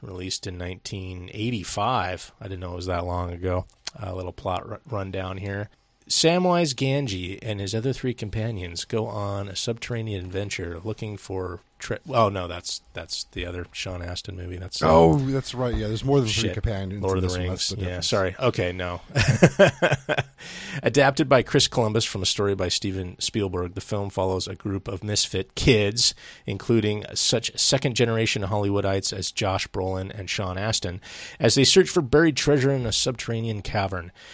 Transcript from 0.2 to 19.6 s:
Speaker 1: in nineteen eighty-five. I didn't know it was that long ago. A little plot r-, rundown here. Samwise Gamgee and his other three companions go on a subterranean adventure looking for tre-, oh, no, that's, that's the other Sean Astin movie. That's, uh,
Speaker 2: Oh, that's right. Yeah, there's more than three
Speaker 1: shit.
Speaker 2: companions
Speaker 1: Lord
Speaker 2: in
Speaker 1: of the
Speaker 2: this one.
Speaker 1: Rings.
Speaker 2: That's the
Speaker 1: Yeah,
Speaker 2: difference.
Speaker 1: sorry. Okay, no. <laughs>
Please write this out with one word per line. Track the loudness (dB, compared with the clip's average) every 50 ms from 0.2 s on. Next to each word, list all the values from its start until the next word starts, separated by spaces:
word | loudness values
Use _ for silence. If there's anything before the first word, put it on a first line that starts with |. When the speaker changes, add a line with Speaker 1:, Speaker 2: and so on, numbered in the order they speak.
| -6 -6 -6 -6 -6
Speaker 1:
in | -8 -8 -8
nineteen | -8 -8 -10 -10 -12 -10 -10 -10 -10 -10 -10 -12 -12 -12
eighty-five. | -8 -4 -4 -2 -2 -4 -4 -4 -2 0 0 0 2 0 0 -2 -4 -8 -10 -14 -16 -14
I | -12
didn't | -10 -10 -8
know | -8 -8 -8
it |
was | -6 -4
that | -2 -2 -2 -2
long | -2 -2 -4 -4 -4
ago. | -6 -4 -4 -2 -2 -2 -4 -6 -12 _ -16 -16 -14 -12
A | -10 -10 -8
little | -8 -8 -10
plot | -10 -8 -6 -4 -4 -4 -6 -8
r-, | -14 -14 -12 -8
rundown | -8 -6 -6 -6 -6 -8 -6 -8 -8 -8
here. | -8 -6 -6 -6 -8 -10 _ _ _ _ _ _ _
Samwise | -2 2 4 4 4 4 4 4 4 4 4 2 0 0
Gamgee | 0 0 0 0 0 0 -2 -4 -4 -6 -6 -8 -8
and | -6 -6 -4 -4
his | -4 -2 -2
other | -2 0 -2 -2
three | -2 -2 -4 -4
companions | -4 -6 -6 -4 -4 -2 -2 -4 -6 -8 -8 -8 -8 -6
go | -4 -2 -2 -2
on | -2 -4 -6 -4 -4 -4 -6 -6 -6
a | -6
subterranean | -6 -4 -4 -4 -6 -6 -6 -6 -4 -4 -4 -4 -6 -6
adventure | -6 -4 -4 -4 -4 -6 -6 -6 -6 -8 -8 -6
looking | -8 -6 -6 -6 -8 -10
for | -10 -10 -8 -6 -6 -6 -6 -8 -10 _ _ _ -12
tre-, | -8 -6 -6 -6 -6 0
oh, | 4 4 4 4
no, | 4 0 -4
that's, | -6 -8 -8 -8 -8 -10 -10 _ _
that's | -12 -12 -10 -8 -8 -10 -10 -8
the | -8 -8 -8
other | -6 -6 -8 -10 -10
Sean | -10 -10 -8 -8 -8 -8
Astin | -8 -8 -8 -10 -10 -10 -10
movie. | -10 -10 -10 -10
That's, | -10 -10 -8 -4 0
uh, | 4 8
Speaker 2:
Oh, | 8 10 10 10 8
that's | 6 4 2 0 -2 -2 -4
right. | -4 -2 -2 0 0
Yeah, | 0 -2 -2
there's | -2 0 2
more | 4 6 6
than | 6 4
three | 2 0 0
Speaker 1:
shit. | 0 0
Speaker 2:
companions | 0 -2 -2 0 -2 -4 -4 -4 -2
Speaker 1:
Lord | 0 0 2 2
Speaker 2:
in | 2
Speaker 1:
of | 0
the |
Speaker 2:
this | 0 0
one. | -2 -2
Speaker 1:
Rings. | -2 -2 -2 -4
Speaker 2:
That's |
the | -4 -2
Speaker 1:
Yeah, | -4
Speaker 2:
difference. | -4 -4 -2 -2
Speaker 1:
sorry. | 0 2 2 2 0 -2 0
Okay, | 0 0 2 2 0 -2
no. | -2 -2 -4 -4 -4 -6 -8 -4 0
<laughs> | 2 4 4 4 6 6 6 8 8